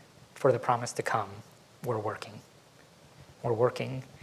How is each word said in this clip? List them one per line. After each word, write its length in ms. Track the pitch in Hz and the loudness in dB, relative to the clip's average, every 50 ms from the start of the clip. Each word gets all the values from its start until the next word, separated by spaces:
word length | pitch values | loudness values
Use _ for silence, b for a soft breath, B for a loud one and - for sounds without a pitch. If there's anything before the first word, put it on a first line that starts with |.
| - - - - - - - | -16 -20 -20 -20 -20 -20 -8
for 180 | - - 139 | 2 4 4
the 60 | 123 117 | 4 4
promise 360 | - - 123 117 120 120 - | 4 2 2 2 0 -2 -4
to 100 | - - | -4 -2
come, 260 | - - 113 107 98 101 104 - - - - - - - - - | 0 0 0 0 -2 -8 -14 -16 -18 -20 -20 -20 -20 -18 -6 -4
we're 140 | 123 120 110 | -2 -2 0
working. 340 | 104 110 101 - - - 101 113 - - - - - - - - - - - - - - - - - - - - - | -2 -2 -4 -4 -8 -12 -14 -16 -18 -20 -20 -20 -20 -20 -20 -20 -20 -20 -20 -20 -20 -20 -20 -20 -20 -20 -16 -6 -2
We're 100 | 123 117 | 0 2
working 500 | 107 120 123 - - 123 123 131 131 131 - - B | 4 4 2 2 0 -4 -4 -6 -8 -10 -12 -16 B